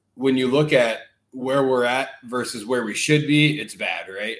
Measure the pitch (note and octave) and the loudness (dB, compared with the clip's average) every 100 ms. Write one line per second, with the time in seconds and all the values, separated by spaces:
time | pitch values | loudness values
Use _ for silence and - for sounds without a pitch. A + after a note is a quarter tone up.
0 | _ - C3 C3 B2+ C3+ D3+ C#3+ A#2 A2 | _ -4 0 2 2 2 2 2 2 -2
1 | - _ _ C3 B2+ C#3 C3+ B2+ A#2+ B2+ | -10 _ _ -10 -2 0 2 2 2 0
2 | C3+ - A#2+ B2 A#2 A#2+ G#2 B2+ A2 G2+ | -4 -10 -8 -6 -4 -6 -4 -2 -2 -2
3 | - D3+ C#3+ D3 D3+ D3+ A2 - G#2 F2 | 2 2 4 4 4 2 -6 -6 -6 -6
4 | F2 F#2+ G#2+ | -8 -10 -8